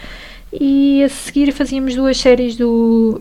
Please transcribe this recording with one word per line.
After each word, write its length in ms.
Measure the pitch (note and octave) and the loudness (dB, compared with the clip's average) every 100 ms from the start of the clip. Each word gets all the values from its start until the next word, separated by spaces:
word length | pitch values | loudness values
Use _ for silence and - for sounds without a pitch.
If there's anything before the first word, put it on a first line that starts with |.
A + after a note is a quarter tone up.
| - - - - - | -18 -18 -18 -20 -14
E 500 | - C#4 C#4 C#4 C#4 | -4 0 2 2 4
a 60 | C#4 | 2
seguir 440 | C4+ - C#4+ C#4+ | -2 -6 0 0
fazíamos 420 | C#4 C4+ C4+ C4 | 0 -4 -4 -4
duas 220 | B3 C4+ C4 | -2 0 2
séries 380 | C4 B3 B3 A3+ | 4 4 2 -2
do, 640 | A#3+ A#3 A3+ A3+ A3+ A3 | 0 2 2 2 2 -2